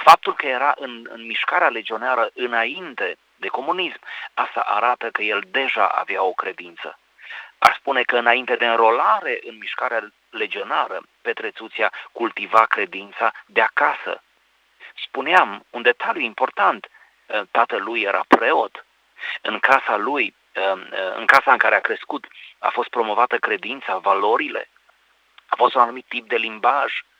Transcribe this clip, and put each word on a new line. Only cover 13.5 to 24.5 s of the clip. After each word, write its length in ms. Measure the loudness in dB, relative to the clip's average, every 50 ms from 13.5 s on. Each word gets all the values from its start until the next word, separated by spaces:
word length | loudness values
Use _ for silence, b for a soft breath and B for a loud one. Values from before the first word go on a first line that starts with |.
| 0 0
acasă. 640 | 0 2 2 0 0 0 -2 -4 -8 -10 -10 -10 _ _ _ _ _ _ _ _ _ _ _ _ B B B -16 -14
Spuneam, 580 | -10 -8 -6 0 4 4 4 4 2 -2 -10 -14 _
un 120 | -6 0
detaliu 400 | 2 2 2 2 0 -4 -4 -4
important, 680 | -4 -6 -4 -2 -4 -2 0 0 0 2 0 -2 -6 -16 b b b b b b _ -8
eh, 120 | -6 -6 -6 -2
tatălui 500 | 0 0 2 2 0 -6 -4 -4 -4 -2
era 220 | -2 0 0 0 4
preot, 580 | 4 4 6 6 4 2 2 0 -2 -6 -14 -20 _ _ _ _ _ _ B B B B B
în 180 | B -6 -6 -4
casa 380 | 0 2 2 2 2 0 -2
lui, 380 | -2 -2 -2 -2 -2 -4 -4 -6 _ _ _
eh, 120 | -6 -2 0
eh, 360 | 0 -2 -2 -6 -10 -8 -6 -6 -4 -6
în 100 | -4 2
casa 260 | 4 4 6 6 6
în 60 | 4
care 180 | 4 4 4 4
a 40 | 4
crescut, 480 | 2 0 -4 -4 -6 -10 -10 -10 -10 -12 B B B B B
a 120 | B -4 -2
fost 200 | -2 -2 -4 -2
promovată 480 | -2 -2 -2 0 2 2 2 2 2
credința, 600 | -2 -2 -2 -4 -4 -6 -8 -10 -10 -8 -6 -6
valorile, 720 | -2 2 2 2 2 2 2 2 2 0 -2